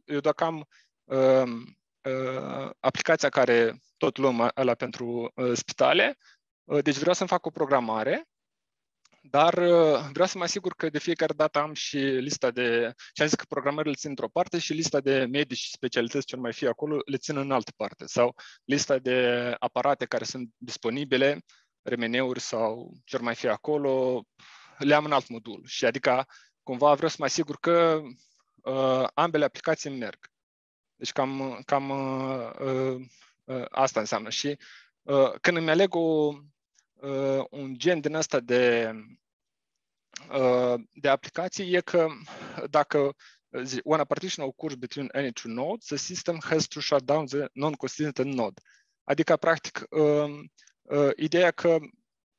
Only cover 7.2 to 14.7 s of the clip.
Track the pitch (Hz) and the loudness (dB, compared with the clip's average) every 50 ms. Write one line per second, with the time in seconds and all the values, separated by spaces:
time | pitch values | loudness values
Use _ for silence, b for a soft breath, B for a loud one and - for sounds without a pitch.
7.2 | 190 175 180 175 - 165 - - 151 135 139 127 120 113 110 110 110 135 190 311 | 2 0 0 0 0 -4 -4 -4 0 2 2 2 2 0 -2 -2 0 0 -2 -2
8.2 | 330 - _ _ _ _ _ _ _ _ _ _ _ _ _ _ _ _ _ _ | -4 -10 _ _ _ _ _ _ _ _ _ _ _ _ _ _ _ _ _ _
9.2 | _ 135 135 143 156 170 175 180 175 175 175 170 160 156 143 135 151 139 139 165 | _ 0 4 4 6 6 4 4 4 6 6 8 8 6 4 2 0 -4 0 0
10.2 | 180 185 - 190 170 165 - 202 180 180 - - 165 156 147 147 - 170 165 - | 0 0 0 -2 -4 -4 -4 -4 -6 -6 -6 -4 -4 -4 -4 -2 -2 -2 0 0
11.2 | 160 156 151 147 156 156 - 147 151 156 151 - - - - 139 135 139 131 131 | 0 -2 2 0 0 2 2 0 -2 -2 -4 -8 -8 -4 -2 -2 0 0 0 -2
12.2 | 127 147 - - - 123 120 123 123 117 117 117 117 117 - B B B B - | -2 -4 -4 -2 -2 0 0 0 0 2 2 2 0 -2 -4 B B B B 0
13.2 | 151 156 - - - - 151 143 - 143 147 156 151 151 135 - - 151 139 123 | 2 2 2 -2 -2 -6 -8 -4 -4 -2 -2 -2 -4 -4 -4 -6 -8 -10 -6 -6
14.2 | 117 107 - 170 185 - - 170 - - | -6 -2 -2 -2 -2 0 -2 -4 -4 -4